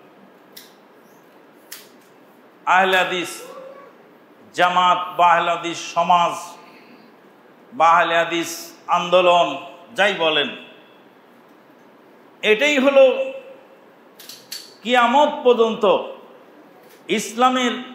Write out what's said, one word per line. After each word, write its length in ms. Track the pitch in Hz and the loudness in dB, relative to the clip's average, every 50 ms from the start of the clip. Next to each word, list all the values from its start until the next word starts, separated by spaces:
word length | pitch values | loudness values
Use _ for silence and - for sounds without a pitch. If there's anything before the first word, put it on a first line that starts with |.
| - - - - - - - _ _ _ - - - - - _ _ _ _ - _ _ _ _ _ _ _ - _ _ _ _ _ _ - - - - _ _ _ _ _ _ _ _ _ _ _ _ _ _ _ | -20 -20 -20 -20 -20 -20 -20 _ _ _ -20 -20 -20 -20 -20 _ _ _ _ -20 _ _ _ _ _ _ _ -20 _ _ _ _ _ _ -20 -20 -20 -20 _ _ _ _ _ _ _ _ _ _ _ _ _ _ _
আহলে 300 | 151 175 185 190 185 190 | 0 2 2 2 2 2
হাদিস 500 | 185 180 180 185 180 165 - - - - - - - - - - - - - - - - - - _ _ _ _ - - - - | 0 0 -2 -4 -6 -6 -8 -10 -14 -16 -18 -18 -18 -18 -20 -20 -20 -20 -20 -20 -20 -20 -20 -20 _ _ _ _ -20 -20 -8 -2
জামাত 440 | 160 175 180 180 180 180 180 175 - - - - | 0 0 2 2 2 2 2 2 0 -2 -4 0
বা 100 | 170 175 175 | 2 4 4
আহলে 180 | 165 170 170 175 | 4 2 0 -2
হাদিস 280 | 170 165 160 170 160 - - - - | -4 -4 -6 -8 -10 -10 -12 -6 -4
সমাজ 380 | 170 175 180 175 175 170 160 - - - - - - - - - - - - - - - - - _ _ - _ _ - - _ _ - - | -2 2 2 2 2 2 0 -4 -6 -12 -16 -18 -20 -20 -20 -20 -20 -20 -20 -20 -20 -20 -20 -20 _ _ -20 _ _ -20 -20 _ _ -20 -12
বা 160 | 120 131 160 165 | -2 2 2 4
আহলে 260 | 165 175 165 165 165 | 4 4 2 2 0
হাদিস 600 | 170 165 165 170 170 160 - - - - - - - - | 0 -2 -2 -4 -6 -6 -8 -10 -14 -16 -18 -20 -16 -6
আন্দোলন, 640 | - 170 175 175 175 175 185 180 175 175 175 165 151 143 131 - - - - - - - | -4 -2 -2 0 0 2 2 4 4 4 4 2 0 -4 -8 -14 -18 -20 -20 -20 -10 -4
যাই 200 | 185 196 208 190 | -2 -2 -2 -2
বলেন, 340 | 165 160 160 156 147 139 117 104 - - - - - - - - - _ _ _ _ _ _ _ _ _ _ _ _ _ _ _ _ _ _ _ _ _ - - - _ _ _ _ | -2 -2 -2 0 -2 -2 -4 -8 -14 -18 -20 -20 -20 -20 -20 -20 -20 _ _ _ _ _ _ _ _ _ _ _ _ _ _ _ _ _ _ _ _ _ -20 -20 -20 _ _ _ _
এটাই 360 | - 214 214 214 285 302 294 269 | -2 0 0 2 0 0 0 0
হলো 540 | 254 277 277 269 269 254 233 - 269 - - - - - - - - - - - - - - _ _ _ _ - - - - - - - - - - - - - | 0 4 6 6 6 6 4 0 -4 -6 -10 -14 -18 -20 -20 -20 -20 -20 -20 -20 -20 -20 -20 _ _ _ _ -20 -20 -20 -20 -20 -20 -18 -18 -18 -18 -20 -20 -12
কিয়ামত 480 | - 233 247 247 233 233 247 285 302 - - - - | -4 0 2 2 2 4 4 2 2 2 0 0 2
পর্যন্ত 400 | 247 233 220 226 220 208 - 214 190 160 127 - - - - - - - - - - - - - - - - - - - - - - | 2 4 4 2 0 0 0 2 2 2 2 -2 -6 -14 -18 -20 -20 -20 -20 -20 -20 -20 -20 -20 -20 -20 -20 -20 -20 -20 -18 -8 -6
ইসলামের 600 | 196 220 - - 220 226 254 254 254 254 247 240 - - - - | -4 -4 -4 -6 -2 0 0 0 0 0 -2 -4 -4 -8 -12 -10